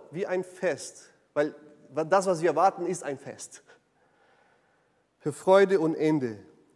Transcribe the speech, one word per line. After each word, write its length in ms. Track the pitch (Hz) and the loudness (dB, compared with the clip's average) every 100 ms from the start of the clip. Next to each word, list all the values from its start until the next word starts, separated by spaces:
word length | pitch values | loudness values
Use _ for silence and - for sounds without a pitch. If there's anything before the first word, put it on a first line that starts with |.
| - | -14
wie 140 | 156 196 | -8 -4
ein 180 | 185 | -4
Fest, 680 | 185 - 185 127 - - - _ _ | -6 -4 -4 -4 -8 -18 -20 _ _
weil 200 | 147 151 - - - - | -2 -2 -4 -20 -20 -10
das, 320 | 135 160 190 190 | -6 0 2 2
was 160 | 170 | 2
wir 140 | 165 147 | 2 4
warten, 300 | 190 190 175 | 2 2 -4
ist 180 | 185 | -6
ein 160 | - 135 | -8 -10
Fest. 440 | 131 110 - - _ _ _ _ _ _ _ _ _ _ _ _ _ _ _ _ | -12 -16 -18 -20 _ _ _ _ _ _ _ _ _ _ _ _ _ _ _ _
Für 140 | 151 | -8
Freude 460 | - 190 196 196 190 | -4 4 6 6 2
und 160 | 160 160 | 0 0
Ende. 440 | 156 156 123 104 - - _ | 0 0 -2 -8 -16 -20 _